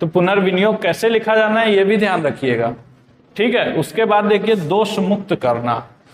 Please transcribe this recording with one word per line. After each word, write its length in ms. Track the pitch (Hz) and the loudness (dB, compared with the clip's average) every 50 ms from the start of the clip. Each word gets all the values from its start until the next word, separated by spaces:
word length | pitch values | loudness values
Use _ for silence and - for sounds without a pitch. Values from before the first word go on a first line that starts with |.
तो 60 | 180 | -4
पुनर्विनियोग 760 | 165 - 180 170 180 202 202 190 185 180 180 196 220 208 214 | -2 0 2 2 2 2 2 2 2 2 2 2 0 0 0
कैसे 260 | - 175 - - - 226 | -2 -2 -2 0 0 0
लिखा 280 | 233 220 220 214 220 | 0 0 0 2 2
जाना 240 | 220 220 214 214 226 | 2 2 2 0 0
है, 160 | 226 220 208 | 2 2 2
ये 80 | 190 196 | 2 2
भी 120 | 196 220 | 2 2
ध्यान 260 | 208 214 202 185 170 | 2 2 0 0 0
रखिएगा। 520 | 156 139 117 - - 127 120 113 117 117 127 - - - - _ _ _ _ _ _ _ - | -2 -2 -4 -2 -2 -2 0 0 -2 -4 -4 -8 -14 -20 -20 _ _ _ _ _ _ _ -4
ठीक 180 | 202 208 240 233 | -2 0 0 0
है, 180 | 220 160 - | 0 0 -2
उसके 320 | - 160 151 - - 220 226 | -2 -4 -4 -4 -2 -2 0
बाद 200 | 202 208 208 208 | 2 2 2 2
देखिए 300 | 202 214 196 - 220 226 | 2 2 2 2 0 -2
दोष 440 | 196 160 143 180 208 220 196 - 208 | 0 -2 0 0 0 0 0 -2 -2
मुक्त 360 | 185 185 202 202 - - 170 | -2 0 -2 -2 -2 -4 -4
करना। 520 | - - 123 120 117 117 123 117 113 - - - _ _ _ | -2 0 -2 -2 -2 -2 -4 -4 -4 -6 -12 -18 _ _ _